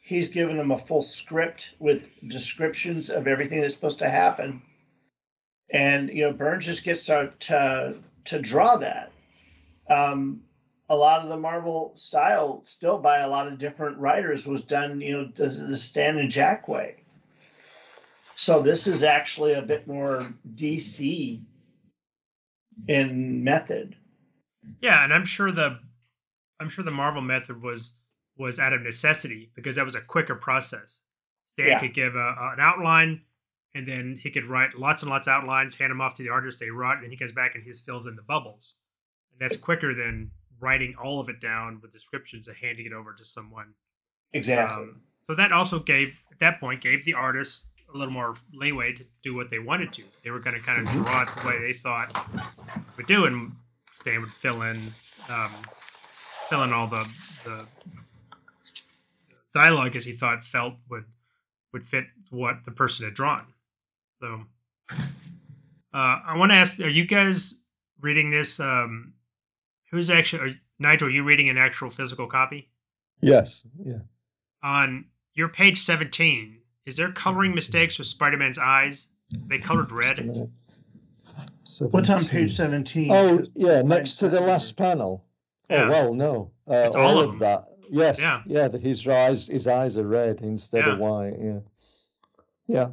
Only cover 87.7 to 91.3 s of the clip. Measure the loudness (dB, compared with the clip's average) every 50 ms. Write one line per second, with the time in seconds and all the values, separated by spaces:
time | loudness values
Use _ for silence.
87.7 | -20 _ -14 -4 2 4 4 4 4 4 2 0 0 0 -2 -2 2 2 2 2
88.7 | 2 -2 -2 -2 -2 -2 0 2 4 6 6 6 4 2 -2 -4 -4 -2 2 2
89.7 | 2 2 2 0 0 -2 0 2 2 2 2 2 2 0 0 -2 -2 -4 -6 -2
90.7 | 0 2 4 4 2 2 0 0 0 -2 -2 -4